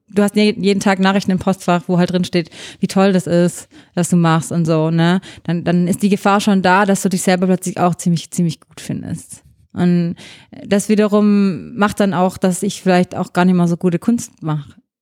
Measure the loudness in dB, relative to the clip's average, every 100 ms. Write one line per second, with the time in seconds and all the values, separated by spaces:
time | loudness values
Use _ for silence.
0 | _ -2 0 2 0 0 0 0 0 2
1 | 2 0 0 -2 -2 -4 -2 -2 0 0
2 | 0 0 -2 -2 -4 -12 -20 -8 -2 2
3 | 2 2 2 2 2 -2 -14 -20 _ -4
4 | 0 2 2 0 -2 -2 0 0 0 2
5 | 2 0 -4 -12 -6 -4 0 0 0 0
6 | 0 0 2 2 2 2 2 2 2 0
7 | 0 0 0 0 2 0 -2 -2 -2 0
8 | -2 -2 -4 -4 -2 -4 _ -16 -10 -10
9 | -8 -12 -12 -20 _ _ _ -2 0 0
10 | -2 -8 -16 -20 _ -20 -2 -2 2 0
11 | 2 2 4 2 2 -2 -8 -2 -2 0
12 | 0 0 -2 0 -2 -2 -4 -4 0 2
13 | 0 -4 -6 0 2 2 2 0 -2 -2
14 | -2 -2 -6 _ -6 -6 -8 -20 _ _